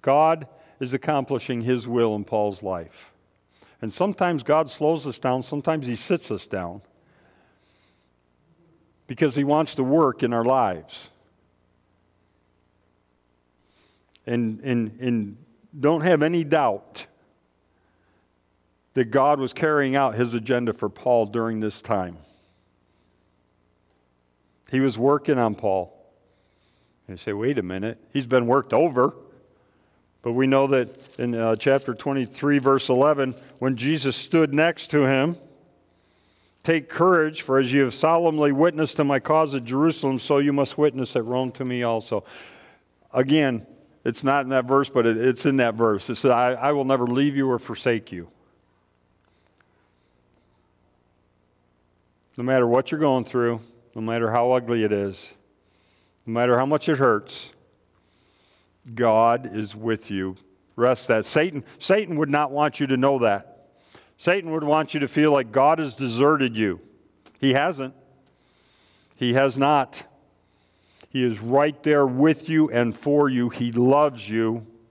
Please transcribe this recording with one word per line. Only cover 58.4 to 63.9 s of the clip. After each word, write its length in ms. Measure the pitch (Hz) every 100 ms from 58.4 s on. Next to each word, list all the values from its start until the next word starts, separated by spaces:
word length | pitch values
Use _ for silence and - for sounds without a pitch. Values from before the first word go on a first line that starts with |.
| _ _ _ _ - 113
God 600 | 117 110 117 120 127 101
is 200 | 107 104
with 340 | 113 107 -
you. 280 | 98 95 95 _ _ _ -
Rest 320 | 123 123 -
that. 160 | 113 104
Satan, 380 | 156 175 143 - -
Satan 380 | - 196 185 156
would 140 | 151
not 220 | 147 147
want 280 | 143 147 -
you 80 | 139
to 80 | 131
know 240 | 135 135
that. 480 | 113 101 - - _ _ _